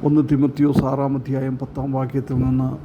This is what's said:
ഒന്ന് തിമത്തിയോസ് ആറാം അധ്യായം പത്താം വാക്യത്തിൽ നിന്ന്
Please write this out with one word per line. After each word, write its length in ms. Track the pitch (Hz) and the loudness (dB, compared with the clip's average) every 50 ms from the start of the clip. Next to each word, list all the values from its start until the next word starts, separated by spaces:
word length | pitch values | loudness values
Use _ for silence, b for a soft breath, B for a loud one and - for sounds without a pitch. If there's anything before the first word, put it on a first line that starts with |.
| - | 2
ഒന്ന് 160 | 147 147 151 143 131 | 4 4 4 4 4
തിമത്തിയോസ് 560 | 147 131 143 139 123 - 147 147 139 - 139 131 | 2 2 2 0 2 2 2 4 4 2 2 0
ആറാം 240 | 135 135 139 139 139 135 | 0 0 0 0 -2 -2
അധ്യായം 360 | 123 135 135 135 131 135 131 123 135 | -2 -4 -4 -2 -2 -4 -4 -6 -8
പത്താം 280 | 131 - 143 131 139 135 131 | -8 -6 -6 -4 -2 -2 -2
വാക്യത്തിൽ 400 | 131 123 - 135 127 - 135 127 127 | -2 -2 -2 -4 -4 -2 -2 0 0
നിന്ന് 240 | 131 131 131 131 131 135 139 | 2 2 0 0 -2 -4 -6